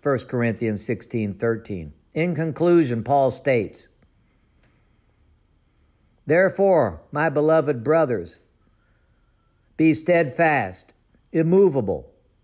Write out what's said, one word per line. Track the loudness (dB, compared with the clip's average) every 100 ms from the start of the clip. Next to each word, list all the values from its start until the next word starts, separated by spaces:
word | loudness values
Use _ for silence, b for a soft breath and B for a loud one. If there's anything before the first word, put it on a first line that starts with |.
First | -4 -4 -4
Corinthians | -4 -2 -2 -4 -4 -6
sixteen | -8 -6 -6 -6
thirteen. | -4 -4 -4 -6 -12 -12 -18 _
In | -6 -4 -4
conclusion, | -6 -2 2 4 4 -2
Paul | 0 2 2
states, | 0 -2 -2 -2 -10 -20 _ _ _ _ _ _ _ _ _ _ _ _ _ _ _ _ _ _ _ _ _ _ _ 0
"Therefore, | 2 2 2 2 4 2 -2 -8
my | -2 0
beloved | 0 2 2 2 -2
brothers, | 0 2 2 -2 -8 -16 _ _ _ _ _ _ _ _ _ _ _ _ _ 0
be | 0 2
steadfast, | 0 0 0 0 0 0 -4 -10 -20 _ _ _ _
immovable, | -2 2 4 4 2 -2 -6 -8 _ _ _